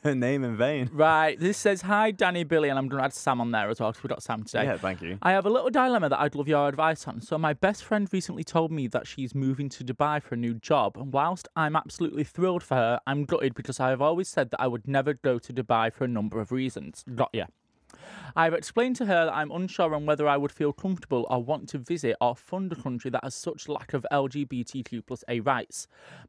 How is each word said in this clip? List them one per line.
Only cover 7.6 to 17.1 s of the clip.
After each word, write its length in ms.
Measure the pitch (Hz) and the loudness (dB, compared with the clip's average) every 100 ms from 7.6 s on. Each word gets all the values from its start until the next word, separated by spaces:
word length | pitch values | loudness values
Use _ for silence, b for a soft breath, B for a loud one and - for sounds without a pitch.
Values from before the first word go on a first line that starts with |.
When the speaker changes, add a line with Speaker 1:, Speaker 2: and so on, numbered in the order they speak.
| 190 208 | 0 0
Speaker 2:
friend 240 | - 214 196 | -2 0 0
recently 320 | 190 - 165 160 | -2 -4 -8 -2
told 260 | 165 165 | 0 0
me 160 | 160 123 | -2 -2
that 180 | 120 - | -4 -6
she's 300 | - 127 135 | -8 -6 -2
moving 320 | 135 135 143 | -2 -2 -6
to 140 | - | -8
Dubai 400 | 127 123 147 151 | -8 0 0 0
for 120 | - 120 | -4 -4
a 20 | |
new 160 | 120 | -2
job, 440 | 117 - 147 101 107 | -4 2 2 2 -2
and 140 | 135 | -2
whilst 380 | 135 156 180 - 165 | 0 0 -2 -6 -2
I'm 180 | 151 156 | 2 0
absolutely 480 | - - 170 - | -2 -4 -4 -2
thrilled 400 | 147 - 185 175 | -4 0 0 0
for 120 | - 131 | 0 2
her, 260 | 117 120 - | 4 2 0
I'm 200 | 143 139 | -2 0
gutted 280 | 170 135 | 0 0
because 280 | 123 127 131 | -2 -8 0
I 80 | 131 | 0
have 120 | 127 | 4
always 280 | 147 170 190 | 2 2 0
said 220 | - 123 | -2 0
that 100 | - | 0
I 60 | 131 | 0
would 200 | 120 127 | -2 0
never 260 | 139 135 | 0 2
go 240 | 139 139 123 | 0 0 0
to 140 | - | -2
Dubai 400 | 123 113 117 113 | -6 2 2 2
for 140 | - 127 | 0 -2
a 20 | |
number 320 | 113 107 107 | 0 -2 -4
of 140 | 107 | -2
reasons." 500 | 127 131 101 73 - - | -2 -2 -6 -12 -14 -12